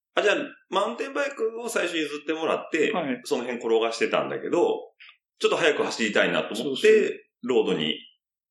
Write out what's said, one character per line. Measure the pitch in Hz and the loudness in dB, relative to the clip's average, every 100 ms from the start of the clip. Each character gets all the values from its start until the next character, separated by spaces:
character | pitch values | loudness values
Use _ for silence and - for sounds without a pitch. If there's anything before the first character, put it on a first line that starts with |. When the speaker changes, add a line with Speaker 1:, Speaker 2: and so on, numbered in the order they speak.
| _ 175 | _ 0
Speaker 1:
あ、 | |
じ | 202 | 2
ゃ | |
あ、 | 165 - - - | 0 -4 -14 -6
マ | 190 220 | -2 -2
ウ | |
ン | 233 | -4
テ | 277 | -6
ン | |
バ | 277 285 | -4 -4
イ | |
ク | - 226 226 | -4 -6 -4
を | 240 | -6
最 | 196 175 | -4 -2
初 | 165 | -4
譲 | 143 147 | -6 -6
っ | 160 | -6
て | |
も | 156 151 | -4 -2
ら | - | -4
っ | - | -4
て、 | 160 - | 0 0
Speaker 2:
は | 180 143 | 0 -4
い。 | 123 | -6
Speaker 1:
そ | - 127 | -4 -4
の | |
辺 | 123 117 | -4 -4
転 | 117 113 | 0 2
が | 113 | 2
し | - | 0
て | 104 | 0
た | 80 | 0
ん | 69 | -2
だ | 71 | -6
け | 98 | -2
ど、 | 165 185 - - _ - _ _ - | 2 2 0 -8 _ -20 _ _ -2
ち | 220 | 0
ょ | |
っ | |
と | 160 | 4
速 | 165 135 | 2 2
く | |
走 | 98 - | -2 -2
り | 107 | 0
た | 104 92 | 2 2
い | |
な | 82 | 2
と | - | -2
思 | |
っ | 104 | -4
て、 | |
Speaker 2:
そ | 143 | -4
う | 127 | 4
そ | 214 | 6
う。 | 220 - - _ _ | 6 4 -4 _ _
Speaker 1:
ロ | 123 117 | 0 2
ー | 95 | 2
ド | |
に。 | 82 78 - - _ _ _ _ | 0 -2 -4 -8 _ _ _ _